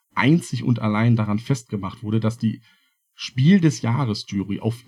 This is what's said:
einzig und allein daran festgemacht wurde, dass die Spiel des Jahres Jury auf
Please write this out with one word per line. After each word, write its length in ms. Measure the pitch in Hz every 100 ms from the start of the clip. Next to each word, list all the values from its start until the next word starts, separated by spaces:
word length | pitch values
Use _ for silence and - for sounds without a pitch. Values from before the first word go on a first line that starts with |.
| _
einzig 480 | - 117 165 - 123
und 160 | 127 117
allein 380 | 110 104 117 113
daran 220 | 104 104
festgemacht 640 | - 139 - 101 95 -
wurde, 180 | 104 110
dass 160 | 107 110
die 240 | 110 107 _ _ _ _ _
Spiel 460 | _ - - 139 196
des 200 | 160 120
Jahres 460 | 113 123 131 101 -
Jury 320 | 101 98 101
auf 240 | 113 113